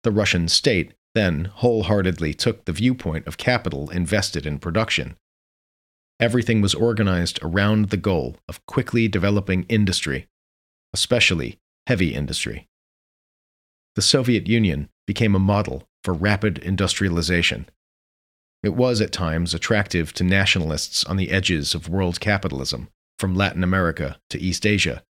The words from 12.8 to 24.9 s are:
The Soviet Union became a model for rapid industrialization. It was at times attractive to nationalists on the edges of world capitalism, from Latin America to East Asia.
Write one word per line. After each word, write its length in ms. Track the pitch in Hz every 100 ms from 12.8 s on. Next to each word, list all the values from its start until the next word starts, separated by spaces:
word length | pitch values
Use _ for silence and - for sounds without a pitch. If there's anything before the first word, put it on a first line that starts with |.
| _ _ _ _ _ _ _ _ _ _ _ -
The 60 |
Soviet 460 | 98 139 123 110 90
Union 420 | 117 104 73 71 _ -
became 280 | 104 110 98
a 40 |
model 480 | 95 101 101 65 - _
for 100 | -
rapid 440 | 85 98 101 110 78
industrialization. 1080 | 87 98 95 - 98 85 82 87 87 - - _ _ _ _ _ _ _ _ _
It 140 | 104 90
was 240 | 127 113
at 120 | 104
times 420 | - 85 80 85
attractive 600 | 82 - 110 98 87 78
to 100 | -
nationalists 800 | 90 98 98 92 80 73 - - -
on 100 | 95
the 160 | 90
edges 420 | 95 92 82 71
of 160 | 82 82
world 300 | 95 90 87
capitalism, 680 | 104 98 95 67 67 62 64 _ _ -
from 160 | 95
Latin 300 | 92 98 82
America 560 | 90 95 85 78 69 69 _
to 100 | 71
East 260 | 92 85 -
Asia. 360 | 101 82